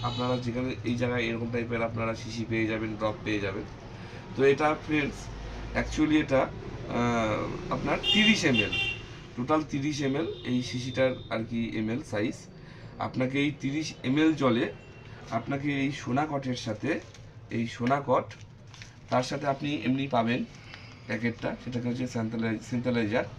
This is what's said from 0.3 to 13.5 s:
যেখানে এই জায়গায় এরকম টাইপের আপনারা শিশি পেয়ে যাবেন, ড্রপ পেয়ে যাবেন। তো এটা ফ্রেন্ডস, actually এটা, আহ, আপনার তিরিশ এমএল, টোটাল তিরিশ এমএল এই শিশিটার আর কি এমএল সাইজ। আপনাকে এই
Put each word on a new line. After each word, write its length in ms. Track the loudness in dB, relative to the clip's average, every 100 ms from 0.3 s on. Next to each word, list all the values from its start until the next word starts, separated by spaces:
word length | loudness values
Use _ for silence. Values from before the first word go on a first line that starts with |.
| 0
যেখানে 380 | 0 -2 -2 -4
এই 120 | -2 0
জায়গায় 280 | 0 0
এরকম 280 | 0 -2 -2
টাইপের 320 | -2 -2 -2
আপনারা 320 | -2 -2 -2 -2
শিশি 300 | -6 -6 -2
পেয়ে 180 | 2 2
যাবেন, 280 | 0 -2 -2
ড্রপ 200 | -2 -2
পেয়ে 160 | -2 0
যাবেন। 240 | 0 -4 -8 -12 -12 -12 -12 -12 -10 4
তো 80 |
এটা 320 | 6 6 4 0 0
ফ্রেন্ডস, 420 | 0 0 -4 -10 -8 -8 -8 -4 -2
actually 440 | -2 2 4 4
এটা, 220 | 6 4
আহ, 1300 | 4 -2 -8 -8 -4 0 2 2 2 0 -2 -4 -4
আপনার 240 | -2 0 0 4
তিরিশ 320 | 6 8 8 6
এমএল, 260 | 4 4 2 -2 -2 -10 -14 -12 -6
টোটাল 280 | 2 2 2
তিরিশ 320 | 0 0 0
এমএল 260 | 0 0 -2 -4 0
এই 180 | 0
শিশিটার 520 | 0 -4 -4 2 2 2 -4
আর 140 | -4 -2
কি 280 | -2 0 0
এমএল 260 | 0 -2
সাইজ। 300 | -2 -2 0 -2 -12 -18 -16 -16 -16 -6
আপনাকে 400 | -4 0 0 2
এই 120 | 0